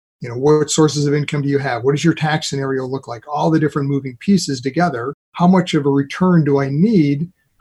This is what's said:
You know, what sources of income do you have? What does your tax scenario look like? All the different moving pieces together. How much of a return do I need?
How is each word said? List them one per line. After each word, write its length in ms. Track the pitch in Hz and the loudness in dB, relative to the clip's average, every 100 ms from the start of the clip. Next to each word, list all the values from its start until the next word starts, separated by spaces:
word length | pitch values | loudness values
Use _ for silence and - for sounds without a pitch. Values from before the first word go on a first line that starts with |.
| _ _ | _ _
You 80 | 123 | -10
know, 80 | 120 | 0
what 340 | 143 151 147 | 2 4 2
sources 340 | - 156 147 143 | 2 2 2 -2
of 80 | |
income 300 | 147 143 151 | -2 -2 -4
do 60 | 139 | -2
you 100 | 139 | -2
have? 240 | 139 120 | -2 -2
What 80 | 127 | -2
does 120 | 143 | 0
your 120 | 165 156 | 0 0
tax 340 | 156 156 - | -2 -2 -4
scenario 360 | 139 135 131 131 | -6 -4 -4 -6
look 220 | 131 127 | -8 -8
like? 180 | 117 - | -14 -8
All 240 | 147 165 | -4 0
the 80 | 160 | 2
different 300 | 147 151 139 | 0 -2 -4
moving 280 | 139 131 123 | -4 -6 -6
pieces 400 | - 196 - 131 | 0 0 0 -6
together. 540 | 131 156 175 120 123 - _ | -4 -2 -2 -2 -8 -12 _
How 120 | - 175 | 0 4
much 300 | 190 175 156 | 4 2 0
of 100 | 139 | 2
a 40 | |
return 540 | 139 139 - 185 170 | 0 -2 0 2 4
do 160 | 147 139 | 4 0
I 100 | 135 | 0
need? 640 | 143 208 208 143 143 170 _ _ _ | 0 2 4 2 0 -4 _ _ _